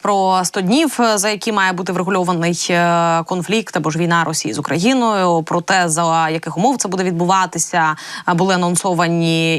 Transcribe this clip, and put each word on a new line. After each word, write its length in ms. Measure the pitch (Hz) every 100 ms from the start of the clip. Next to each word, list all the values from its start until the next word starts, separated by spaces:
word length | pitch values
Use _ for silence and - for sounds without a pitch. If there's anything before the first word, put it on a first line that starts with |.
про 380 | 196 196 190 185
сто 160 | 180 202
днів, 380 | 185 269 311 -
е, 180 | 233 208
за 100 | 208
які 220 | 208 226
має 200 | 208 190
бути 200 | 180 190
врегульований, 720 | 180 180 190 180 175 170 165 -
е, 520 | 175 170 170 170 165
конфлікт 540 | 160 180 165 220 - 180
або 140 | 156
ж 80 | 160
війна 260 | 170 170
Росії 300 | 160 156 -
з 40 | 107
Україною, 840 | - 160 208 262 233 202 180 165
про 180 | 156 170
те, 280 | 170 190 175
за 400 | 156 170 160 160
яких 280 | 160 165 165
умов 200 | 233 262
це 120 | 202
буде 160 | 185
відбуватися. 920 | 185 170 175 190 180 175 - 175 156 151 - -
А, 100 | -
були 200 | 175 190
анонсовані 1040 | 180 175 175 196 175 165 170 165 165 165